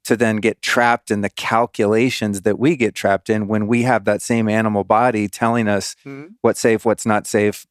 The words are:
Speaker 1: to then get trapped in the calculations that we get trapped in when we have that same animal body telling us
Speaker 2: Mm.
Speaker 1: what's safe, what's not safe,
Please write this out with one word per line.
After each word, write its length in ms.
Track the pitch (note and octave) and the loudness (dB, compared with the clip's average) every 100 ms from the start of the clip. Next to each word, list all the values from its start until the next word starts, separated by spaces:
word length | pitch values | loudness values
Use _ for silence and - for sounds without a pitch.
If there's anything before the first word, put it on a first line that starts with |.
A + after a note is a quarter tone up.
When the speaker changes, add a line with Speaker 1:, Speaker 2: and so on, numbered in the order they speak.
| - | -2
Speaker 1:
to 100 | A2+ | 0
then 220 | A2+ G#2+ | 2 0
get 240 | A2 - | -2 -2
trapped 500 | - - A#2+ A#2+ - | -2 2 2 2 0
in 80 | G#2 | -2
the 80 | G2 | -2
calculations 1120 | - - A2+ A#2+ - G#2 A2 B2+ - A2 G2+ | -6 -2 0 0 0 0 2 2 0 -4 -2
that 160 | G#2+ G2 | -2 0
we 200 | C3 D3+ | 0 0
get 180 | G#2+ - | -2 -2
trapped 340 | - G2 - | -2 -2 0
in 180 | A2 G2+ | -2 0
when 200 | G#2+ G#2+ | -2 0
we 160 | A#2+ | 0
have 220 | A#2+ A#2 G2+ | 2 0 0
that 160 | G#2 | -2
same 260 | - A#2 A2 | 0 0 0
animal 380 | A2 A2 G2+ F#2+ | 0 0 0 0
body 420 | A2 B2+ A2 G#2 | 2 2 0 -2
telling 400 | - A#2 A#2+ G#2+ | -2 -2 0 0
us 280 | G2+ - - C#3 | -2 -4 -12 -16
Speaker 2:
Mm. 300 | C#3 D#3+ A3 | -16 -16 -2
Speaker 1:
what's 200 | A#2 G2+ | -2 2
safe, 240 | B2 A2 A#2 | 2 2 0
what's 200 | G#2 - | -2 0
not 220 | G#2 - | -2 0
safe, 400 | G#2+ G#2 - - | 0 0 -2 -12